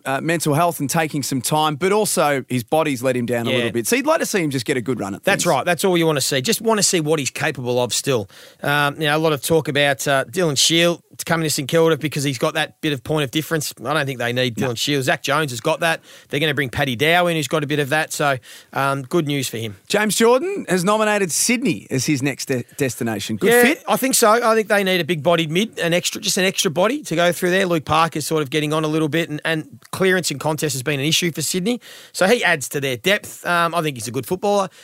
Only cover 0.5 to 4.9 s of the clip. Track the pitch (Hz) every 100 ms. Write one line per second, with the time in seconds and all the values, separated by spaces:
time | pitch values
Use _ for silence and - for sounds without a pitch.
0.5 | 143 175 - 139 170 156 151 127 135 -
1.5 | 151 156 143 185 208 208 185 147 139 -
2.5 | 127 110 156 156 127 131 123 120 120 117
3.5 | 127 120 113 110 247 277 330 277 202 156
4.5 | 135 139 127 110